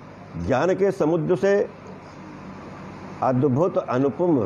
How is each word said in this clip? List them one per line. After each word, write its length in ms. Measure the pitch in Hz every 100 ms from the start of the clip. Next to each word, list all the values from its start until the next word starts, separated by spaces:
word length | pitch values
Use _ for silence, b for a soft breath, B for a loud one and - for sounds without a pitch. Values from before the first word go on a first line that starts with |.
| - - - 82
ज्ञान 360 | 85 127 170 180
के 160 | 196
समुद्र 440 | 185 156 170 156 180
से 200 | 196 202 - - - - - - - - - - - - - - - -
अद्भुत 540 | 120 127 143 127 185 190
अनुपम 600 | - 123 139 - 180 143